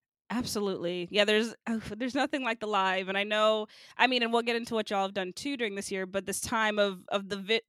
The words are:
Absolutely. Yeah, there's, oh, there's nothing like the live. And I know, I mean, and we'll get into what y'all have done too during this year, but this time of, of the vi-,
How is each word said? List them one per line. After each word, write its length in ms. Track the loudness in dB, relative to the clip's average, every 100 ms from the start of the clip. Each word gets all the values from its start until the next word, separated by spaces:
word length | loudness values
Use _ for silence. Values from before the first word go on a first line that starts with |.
| _ _ -6
Absolutely. 800 | -4 -4 -2 -2 -2 -4 -4 -2
Yeah, 140 | 2
there's, 320 | 4 4 2 -4 -6
oh, 120 | -6 -6 -6
there's 180 | -4
nothing 300 | 0 0 0
like 160 | -2 -4
the 80 | -2
live. 400 | 2 2 2 0
And 100 | -2
I 60 |
know, 440 | 0 4 4 4 -2 -10 -16 2
I 100 | 4
mean, 140 | 4
and 100 | 4
we'll 80 | 2
get 160 | 2 0
into 160 | 0
what 160 | -2 0
y'all 140 | 0
have 100 | 0
done 180 | -2 -4
too 240 | -6 -6 -4
during 200 | -4 -4
this 140 | -6
year, 160 | -4 -4
but 200 | -4 -4
this 160 | -6
time 380 | -2 0 2 4
of, 260 | 2 2 -4
of 220 | -4 -2
the 80 | -6
vi-, 240 | 0 0